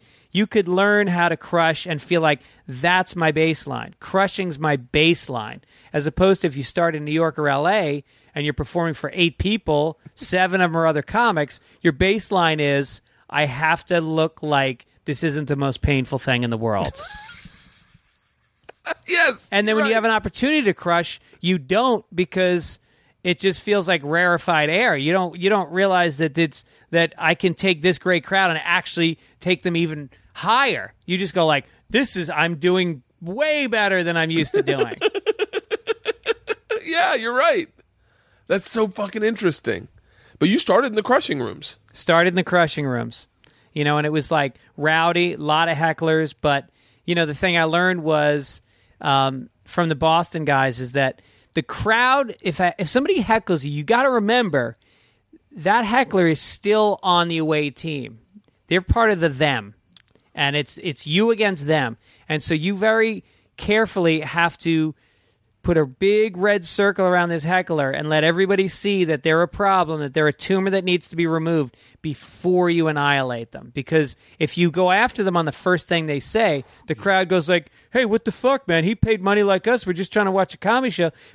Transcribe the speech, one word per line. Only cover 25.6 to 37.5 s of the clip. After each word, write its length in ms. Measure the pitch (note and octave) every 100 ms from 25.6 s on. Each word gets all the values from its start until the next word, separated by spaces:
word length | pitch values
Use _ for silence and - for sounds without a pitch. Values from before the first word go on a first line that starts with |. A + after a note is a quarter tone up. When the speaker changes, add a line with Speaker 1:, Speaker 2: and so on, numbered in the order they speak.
| D3+
Speaker 1:
realize 460 | F3+ G3 F3+ F3 C#3
that 200 | D#3+ D3
it's, 280 | D#3 - - _ -
that 240 | E3+ E3 -
I 180 | D#3+ C#3+
can 180 | F#3
take 280 | D#3 F#3+ D#3+
this 180 | F3 E3+
great 240 | F3+ E3+
crowd 260 | - F#3+ F#3
and 100 | D#3+
actually 560 | E3+ F3 - E3+ E3 D#3 _ _
take 240 | F3+ F3+
them 120 | F#3 E3+
even 340 | E3 D3+ C#3 _ _
higher. 600 | - F#3 A#3+ C4+ C3 G2 _ -
You 120 | F3+
just 160 | F#3+
go 120 | F3+ D#3+
like, 200 | C#3+ - _ -
"This 260 | A#3 C4 F#3
is, 140 | E3
I'm 260 | D3+ E3 D#3
doing 480 | F3+ F#3 F3 C#3 _ -
way 460 | E3 A3 D#4 D4+ C4
better 360 | A3 G3+ F#3
than 140 | F3 E3+
I'm 140 | E3
used 220 | E3 D3 -
to 80 |
doing." 320 | C#3 C#3 A#2 -
Speaker 2:
<laughs> 100 | A4 G4 - - - F#4+ - G#4+ - A4 - - - - - G#4+ - A4
Yeah, 300 | D#4 E4 -
you're 220 | C4+ A3+ B3
right. 320 | E4